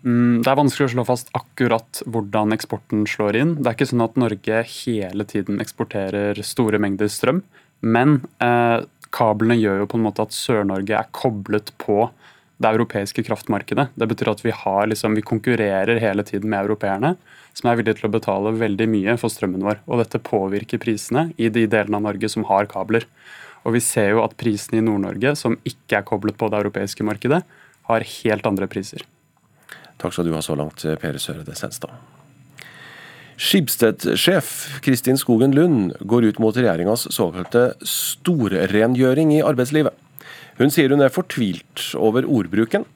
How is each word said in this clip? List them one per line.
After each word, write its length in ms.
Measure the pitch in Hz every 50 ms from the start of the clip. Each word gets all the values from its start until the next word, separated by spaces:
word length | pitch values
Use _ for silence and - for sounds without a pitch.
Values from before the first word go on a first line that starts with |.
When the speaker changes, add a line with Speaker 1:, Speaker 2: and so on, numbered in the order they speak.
| -
Speaker 1:
Mm, 380 | 123 120 120 120 120 120 117 117
det 60 | 131
er 60 | 139 135
vanskelig 320 | 143 135 - - 147 131
å 20 |
slå 140 | 117 127 120 -
fast 240 | 127 120 - -
akkurat 680 | _ - - _ _ - 127 120 117 113 - _ - - -
hvordan 480 | - 110 113 104 101 101 110 107 107
eksporten 540 | 107 104 - - - 104 _ _ - 107 107 104
slår 320 | - - 107 104 104 113
inn. 140 | 139 165 170
Det 140 | 147 135 123
er 80 | 117 -
ikke 100 | 143 131
sånn 160 | - 120 117
at 160 | 113 - 131
Norge 400 | 123 113 104 101 - - 110 113 117 -
hele 560 | - - - 127 117 107 98 90 95 101 104
tiden 400 | 101 - 107 95 - 101 101 104
eksporterer 720 | - - - 113 - - 104 98 95 98 101 101 104 104 101 101
store 320 | - - - 123 107 107
mengder 320 | 104 104 101 98 95 104 104
strøm, 320 | - - - 117 143 185 - _ _ - _ _ _ _
men, 400 | - 113 113 117 127 147 151 135 127 - _ _
eh, 460 | 120 120 120 120 120 117 117 113 - - _ _ - _
kablene 480 | - - 123 110 107 104 113 113 120
gjør 240 | 117 110 101 98 98
jo 60 | 104
på 100 | 101 -
en 80 | 117 110
måte 240 | 104 101 - 110 107
at 80 | -
Sør-Norge 560 | - - - 123 107 104 98 98 95 98 98
er 160 | 110 107 107 -
koblet 600 | - - - 131 110 104 98 - 104 107 - - _ _
på 300 | - - 104 101 113 113 - _ _ - _ _ _ _ _ _
det 80 | - 113
europeiske 560 | 110 113 120 113 - 104 101 98 - - 110
kraftmarkedet. 640 | - 113 - - - 110 101 - - 107 117 143 127 -
Det 120 | - 113 110
betyr 220 | 107 - - 110
at 140 | 107 - -
vi 80 | 117
har 340 | 110 - - 107 95 101 104
liksom, 300 | 110 110 - - 110 107
vi 60 | 110
konkurrerer 760 | 104 - 117 110 - 131 120 110 110 101 98 95 95 107 117 113
hele 220 | 113 107 95 101
tiden 280 | 104 - - 101 98 110
med 180 | 107 98 98 101
europeerne, 480 | 107 104 - 98 98 98 117 156 185 - _ _ - - - _ _
som 140 | - - 127
er 60 | 120
villige 200 | 117 110 113 110 -
til 100 | - 107
å 20 |
betale 400 | 104 113 - - 98 95 101 107
veldig 340 | 113 113 117 107 101 98 113 110
mye 280 | 110 104 95 101 120
for 160 | 120 - 113
strømmen 300 | - - - 95 90 95 95
vår, 140 | 101 104 104 _ -
og 120 | 127 120
dette 200 | 113 - - 117
påvirker 600 | - - - 107 95 95 98 104 107 - - 113
prisene 520 | - 123 110 101 - - 117 139 160 165 160 -
i 100 | 113 117
de 180 | 107 120 113
delene 300 | 107 113 110 101 101 107
av 60 | 104 104
Norge 240 | 104 101 98 104 110
som 160 | - 113 104
har 220 | - 98 98 104 101
kabler. 360 | - 98 95 101 110 - - _ _ _ - - - - - - - - _
Og 80 | 120
vi 80 | 113 120
ser 300 | 117 - - 123 104 98
jo 120 | 104 113 107
at 120 | 110 -
prisene 400 | - - 120 104 104 - - -
i 80 | 110 110
Nord-Norge, 500 | 113 107 101 98 92 95 98 110 135 147
som 200 | 147 - 120 120 - _
ikke 340 | - - _ _ - - 104
er 40 |
koblet 340 | 101 - 113 98 101 107 101
på 140 | - 117 107
det 80 | 107 104
europeiske 440 | 101 101 101 98 101 101 - - 110
markedet, 380 | 107 104 101 - 123 143 175 185 _ _ - - _ _ _ _ -
har 120 | 117 113
helt 440 | 113 - - - - 117 107 104 -
andre 240 | 113 101 95 98 95
priser. 320 | - 104 95 - - - - _ _ _ _ _ _ _ _ _ _ _ _ - - - - - _
Speaker 2:
Takk 160 | _ - 90
skal 160 | - - 85 82
du 60 | 80
ha 60 | 78 78
så 120 | - 76 73
langt, 260 | 73 76 - - - 78 78 78
Per 180 | - 82 69 71
Sørede 340 | - - 82 80 78 73 73
Senstad. 380 | - - - - - - - - - - - _ - - _ _ _ - _ _ - - - - - - - - - - - - - - - -
Schibsted-sjef 1400 | - - - - 196 156 123 - - 120 110 104 - - - - 95 - - 190 175 - - - - - - 139 - -
Kristin 340 | 143 131 117 - 127 127 135
Skogen 320 | - - 120 110 127 139
Lund 400 | 139 143 170 180 156 120 98 87 - - - 95
går 220 | 110 123 117 107
ut 80 | 104 -
mot 160 | 113 110 107
regjeringas 460 | 123 127 110 85 82 87 98 113 120 - -
såkalte 600 | - - 107 85 80 92 90 - - 120 123 127 - _ -
storrengjøring 1500 | - - - - - - - - - 175 151 117 98 95 87 87 92 95 104 110 117 127 123 131 127 131 143 160 156 151
i 60 | 156 151
arbeidslivet. 480 | - 147 123 123 127 147 151 151 120 - _ _ _ _ - - - - - - - -
Hun 160 | - 120 143
sier 200 | 147 - 147 131
hun 120 | 139 143 139
er 80 | 131
fortvilt 800 | - 185 180 - - - 120 98 82 82 - _ _ - - - - 71
over 240 | 87 110 107 127 131
ordbruken 640 | - 147 117 95 82 90 98 110 113 - 202 240 - _